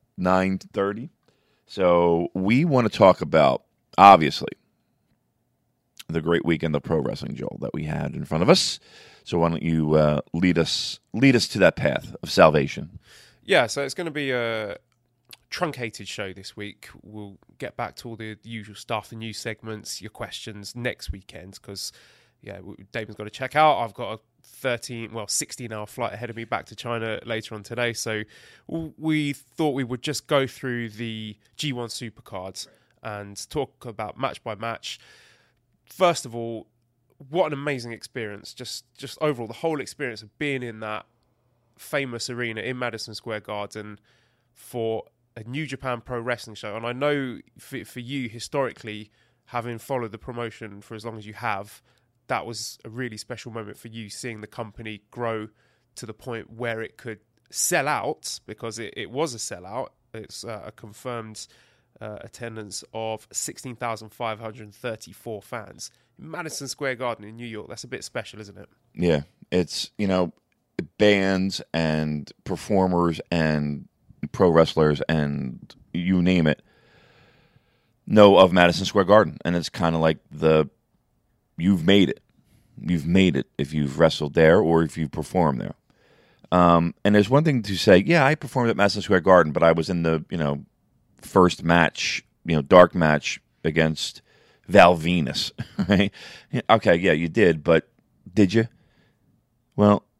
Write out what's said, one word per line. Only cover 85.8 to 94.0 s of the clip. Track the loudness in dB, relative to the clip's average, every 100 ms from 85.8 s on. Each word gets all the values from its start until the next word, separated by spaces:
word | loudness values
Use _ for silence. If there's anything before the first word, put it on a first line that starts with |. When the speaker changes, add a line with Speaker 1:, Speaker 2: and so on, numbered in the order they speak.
| _ _ _ _ _ _ _
Speaker 1:
Um, | 6 8 8 4 0
and | 2
there's | 4 4
one | 4
thing | 2 0
to | -2 0
say, | 6 6
"Yeah, | 6 4
I | 4
performed | 0 -4 -2 0
at | 2
Madison | 2 0
Square | 2 2
Garden, | 8 8 6
but | 4
I | 4
was | 4 2
in | -2
the, | 0 0 -2
you | -4
know, | -2 -4 -8 _ _ _ _ _
first | -2 4 4 4
match, | 2 4 4 0 -6 -6 -10 _
you | -2
know, | -2
dark | 8 10 10
match | 6 2 2 -2 -10 _ _
against | -2 2 2 0